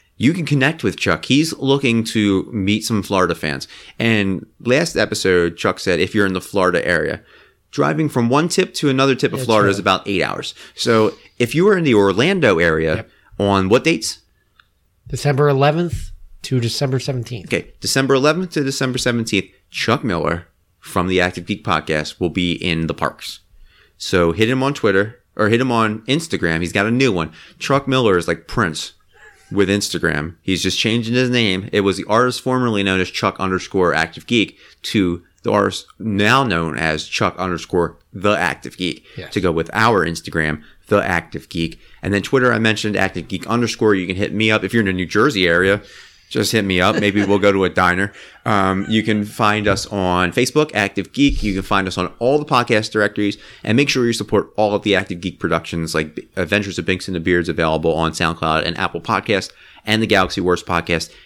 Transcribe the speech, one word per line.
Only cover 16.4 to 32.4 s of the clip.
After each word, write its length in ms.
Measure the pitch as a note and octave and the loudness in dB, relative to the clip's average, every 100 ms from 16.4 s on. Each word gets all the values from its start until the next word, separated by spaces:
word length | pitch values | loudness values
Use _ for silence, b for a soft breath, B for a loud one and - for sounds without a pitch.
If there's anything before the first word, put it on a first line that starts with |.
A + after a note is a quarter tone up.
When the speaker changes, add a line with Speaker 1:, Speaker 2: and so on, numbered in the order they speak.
Speaker 2:
to 180 | - B2+ | -2 -2
December 380 | A#2 - C#3 C3 | 0 -2 -2 -2
seventeenth. 480 | D3 B2+ A2+ A2 E2 | -4 -6 -8 -10 -4
Speaker 1:
Okay, 200 | E2+ - - | -4 -4 -10
December 340 | - C3+ C3+ | -2 0 2
eleventh 360 | C3+ D3 E3 F#3 | 4 4 0 -2
to 120 | D#3 | -2
December 340 | C3+ C3+ C3 B2 | -2 -2 -2 -2
seventeenth, 480 | B2+ A#2 A2+ G2 - b b | -2 -2 0 -2 -2 b b
Chuck 320 | - - A2 | -6 0 0
Miller 440 | A#2 E2+ D#2 E2+ - _ _ _ | 0 -2 -2 -4 -8 _ _ _
from 280 | - F#2+ F2+ | -6 -2 0
the 120 | F2+ | 2
Active 260 | F2+ F#2 F2 | 0 -2 -8
Geek 180 | F#2 | -6
Podcast 540 | - D#2 D#2 D#2 D2+ - | -2 -4 0 -4 -4 -4
will 100 | F2+ | -4
be 220 | F#2 F2 | 0 -2
in 340 | - F2 E2 E2 | -2 -2 -2 -2
the 80 | |
parks. 460 | - D#2+ - - - _ b b b b b | -2 -4 -6 -16 -16 _ b b b b b
So 340 | - F#2 E2+ | -2 2 2
hit 160 | E2+ A2 | 2 0
him 140 | C3 | 2
on 120 | C3+ | -2
Twitter, 460 | C#3+ G#2+ F#2+ G#2+ - _ - | 0 2 2 0 -6 _ -2
or 120 | G#2+ | 0
hit 120 | A#2 | 2
him 100 | C3 | 2
on 280 | A#2 G#2+ A2 | 0 0 -2
Instagram. 580 | - D3+ E3 F#2 E2+ E2 | -4 -4 -2 -2 -2 -2
He's 120 | F2 | -2
got 140 | G2+ G#2+ | 0 0
a 40 | |
new 220 | B2 C3 | 2 2
one. 200 | F2+ D#2 B B B | 0 -4 B B B
Chuck 280 | - C3+ C#3 | 0 0 2
Miller 300 | C3 A2 F2+ | 2 4 2
is 80 | E2 | 0
like 180 | E2 - | -6 -4
Prince 440 | B2 F#2 D2 - _ _ B B B B | -2 -2 -4 -12 _ _ B B B B
with 160 | G2+ F#2+ | 0 2
Instagram. 680 | G#2 - F2 E2 D2 D#2+ - | 2 0 -2 0 -2 -6 -8
He's 200 | - F2+ | -4 -2
just 160 | F#2+ - | -2 0
changing 360 | A2+ A#2 A2+ | 0 0 0
his 160 | B2 B2 | 0 0
name. 380 | B2 G#2+ F#2 G#2+ | 2 0 -2 -2
It 80 | G#2 | 0
was 140 | G2 F#2+ | 0 -2
the 80 | - | 0
artist 320 | A2 B2+ | 2 2
formerly 420 | A#2+ | -2